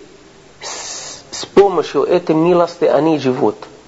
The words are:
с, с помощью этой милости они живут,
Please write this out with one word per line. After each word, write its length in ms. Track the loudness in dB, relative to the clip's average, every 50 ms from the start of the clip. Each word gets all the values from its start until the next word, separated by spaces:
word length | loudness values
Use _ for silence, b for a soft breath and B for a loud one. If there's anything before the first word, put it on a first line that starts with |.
| -20 -20 -20 -20 -20 -20 -20 -20 -20 -20 -20 -18
с, 600 | -16 -16 -14 -14 -14 -14 -14 -14 -16 -16 -18 -20 -20 -16
с 160 | -14 -14 -8
помощью 580 | 0 4 4 4 4 4 0 -2 -2 0 -2 0
этой 300 | 2 0 0 0 0 0
милости 520 | 2 2 2 2 2 2 0 -2 -2 0
они 340 | 0 2 2 2 2 0 0
живут, 360 | 0 -2 -2 0 0 -2 -2 -4 -10 -20 -20 -20 -20